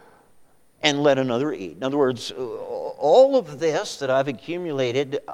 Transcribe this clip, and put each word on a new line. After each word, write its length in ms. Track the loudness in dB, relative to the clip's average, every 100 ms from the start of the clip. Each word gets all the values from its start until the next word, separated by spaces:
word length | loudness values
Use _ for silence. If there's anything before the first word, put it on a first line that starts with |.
| -20 _ _ -20 -20 _ _ _
and 200 | 0 4
let 160 | 4 4
another 340 | 2 0 -2
eat." 240 | -6 -10 -8
In 80 |
other 140 | -4 0
words, 340 | 0 0 -8
all 1040 | -10 -8 -8 -8 -8 -8 -2 4 8 8 4
of 240 | -2 -2
this 380 | -2 -2 -4 -4
that 120 | 0
I've 160 | 0 0
accumulated, 920 | -4 -8 -8 -4 -2 -2 -2 -4 -6 -8